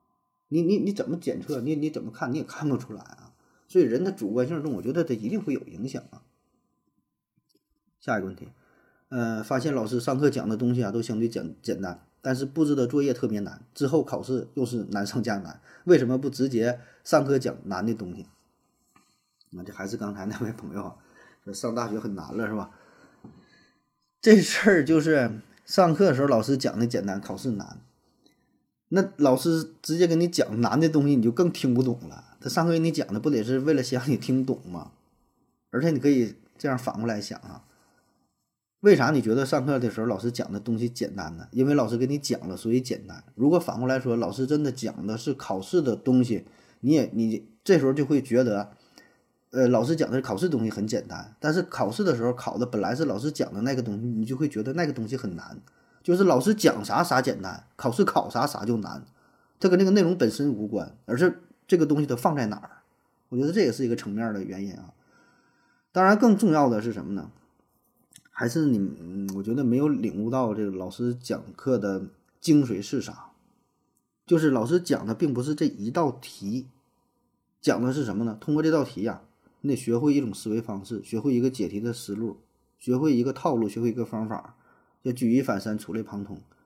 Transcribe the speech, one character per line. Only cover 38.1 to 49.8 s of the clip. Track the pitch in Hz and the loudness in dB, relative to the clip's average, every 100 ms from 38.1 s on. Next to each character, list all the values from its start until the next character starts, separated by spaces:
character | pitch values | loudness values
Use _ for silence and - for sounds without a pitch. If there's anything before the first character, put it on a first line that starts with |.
| _ _ _ _ _ _ _ | _ _ _ _ _ _ _
为 | 202 | 6
啥 | 165 127 | 8 6
你 | 147 | 4
觉 | 110 | 2
得 | 120 | 2
上 | 135 147 131 | 2 0 2
课 | 135 | 0
的 | 117 | 0
时 | 110 | -2
候 | 113 | -2
老 | 95 | -2
师 | 117 | -4
讲 | 120 - | -4 -8
的 | 101 | -8
东 | 113 113 | -4 -2
西 | 120 | -2
简 | 123 110 98 | -4 -8 -6
单 | 80 82 | -10 -12
呢？ | 78 | -6
因 | 117 135 | 0 2
为 | |
老 | 143 110 | 4 2
师 | 117 | 0
给 | 131 | -2
你 | 143 | -2
讲 | 143 117 92 | -4 -4 -4
了， | 92 | -6
所 | 110 | 0
以 | 123 | 0
简 | 127 - 95 | 0 -8 -8
单。 | - - | -20 -18
如 | - 135 | 0 4
果 | 175 | 4
反 | 175 104 | 0 -2
过 | 127 | 0
来 | 131 | 0
说， | 120 117 | 0 0
老 | 98 | -2
师 | 104 131 | -2 0
真 | 151 | 0
的 | 147 | 0
讲 | 123 113 - | -4 -6 -6
的 | 98 113 | -8 -6
是 | 147 | -6
考 | 131 - 95 | -6 -6 -8
试 | 95 180 | 0 0
的 | 135 104 | 0 0
东 | - 127 | 4 4
西， | 120 107 - _ _ _ | 4 -2 -4 _ _ _
你 | 123 | 2
也， | 156 110 | 2 2
你 | 113 113 107 - _ | 0 0 -2 -8 _
这 | - 175 | 4 6
时 | 135 | 6
候 | |
就 | 143 | 2
会 | 139 143 | 2 0
觉 | - 117 | 2 2
得， | 127 101 104 - _ - _ _ _ _ _ | 2 0 -6 -14 _ -20 _ _ _ _ _
呃， | 131 123 | 2 4
老 | 120 | 4